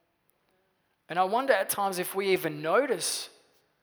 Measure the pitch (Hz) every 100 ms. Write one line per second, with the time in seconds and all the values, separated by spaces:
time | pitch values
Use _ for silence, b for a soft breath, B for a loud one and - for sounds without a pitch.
0 | _ _ _ _ _ _ _ _ _ _
1 | _ 165 190 226 277 208 202 - 196 180
2 | 180 190 196 185 160 151 151 196 277 190
3 | - - - - _ _ _ _